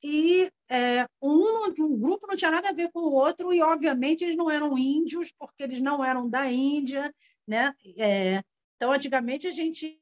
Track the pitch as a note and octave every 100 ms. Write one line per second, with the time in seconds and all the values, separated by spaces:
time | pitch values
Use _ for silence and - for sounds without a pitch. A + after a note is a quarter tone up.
0 | D4 D4+ D#4+ F4+ F#4 _ _ B3+ B3 B3
1 | B3 _ C#4 D4+ G#4 A4+ G#4 - D#4 B3
2 | B3 G4+ G4+ F#4+ F4 D#4+ G4 D#4+ E4+ E4+
3 | E4 C#4 C#4 F4+ F4+ F4 D#4 D#4+ D4+ B3+
4 | C4 D#4+ F4 E4 E4 D4+ D4+ C4 C4 D4
5 | E4 E4 E4+ _ D4 _ C#4 B3+ C4+ C#4+
6 | C4 B3+ A#3+ B3 C4+ B3 C4+ D4 C4 C#4
7 | D4 - _ _ - A3 C4+ C#4 - F#3
8 | G#3+ G3 F#3 F#3+ - _ _ _ A#3+ C#4
9 | C#4 C4 A#3+ C4+ F4+ E4 E4 D#4+ D#4 D#4